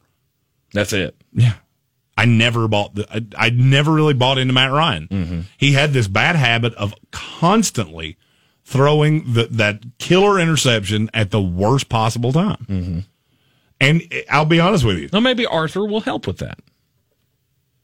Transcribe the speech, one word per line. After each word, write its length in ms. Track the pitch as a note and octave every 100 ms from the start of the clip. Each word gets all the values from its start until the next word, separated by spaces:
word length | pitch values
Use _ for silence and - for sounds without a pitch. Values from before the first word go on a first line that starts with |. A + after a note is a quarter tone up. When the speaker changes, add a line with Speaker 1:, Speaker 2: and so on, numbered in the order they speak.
| _ _ _ _ _ _ _
Speaker 1:
That's 200 | G2+ G2+
it. 240 | G2+ E2 - _
Speaker 2:
Yeah. 220 | - A#2+ F#2 _ _ _ _ _ -
I 60 |
never 420 | A#2 A2+ A#2+ A#2+ A2+
bought 260 | G#2 G#2
the, 120 | G2 -
I, 360 | G#2+ A2 - A#2
I 40 |
never 420 | A#2+ C3 C#3 D3
really 220 | D#3 D#3
bought 240 | B2+ B2+ C3+
into 160 | C3
Matt 180 | B2+ C3+
Ryan. 360 | C#3+ E3 F2 D#2+
Speaker 1:
Mm-hmm. 320 | G2 E2+ E2+ F#2+ -
Speaker 2:
He 140 | C#3
had 200 | C#3 D#3
this 160 | C3+ G2
bad 280 | G#2 C#3+ E3+
habit 380 | A#2+ A#2 A#2
of 200 | - G#2 - _
constantly 1040 | - - - E3+ A3 - - E2 E2 E2 - _ _ _ _
throwing 680 | - B2+ C#3+ D3+ D3+ D#3 B2
the, 100 | A#2 A2+
that 320 | A2+ G#2 G#2 A#2+ -
killer 400 | - F3+ G3+ G3
interception 680 | E3 D#3 C3 A2 F#2+ G#2+ A2
at 180 | A2+ G2+
the 100 | A2
worst 460 | F#2 F2 G#2 C3+ -
possible 420 | A2+ A2+ A#2+ A#2+
time. 340 | D#3 G3+ - A#2
Speaker 1:
Mm-hmm. 300 | F#2 F2+ E2+ - _ _ _ _ _ _ -
Speaker 2:
And 340 | C3+ E3 - C3 -
I'll 160 | C#3+ D#3
be 140 | E3+
honest 240 | F3 G3+
with 140 | A#2 E2+
you. 120 | C#2+
Speaker 1:
Well, 80 | G3
maybe 240 | B3+ B3
Arthur 400 | A#3 D#3+ D#3+ F#3
will 160 | G#3+ G#3+
help 260 | C4 C#4 -
with 120 | E2+
that. 200 | C2 - _ _ _ _ _ _ _ _ _ _ _ _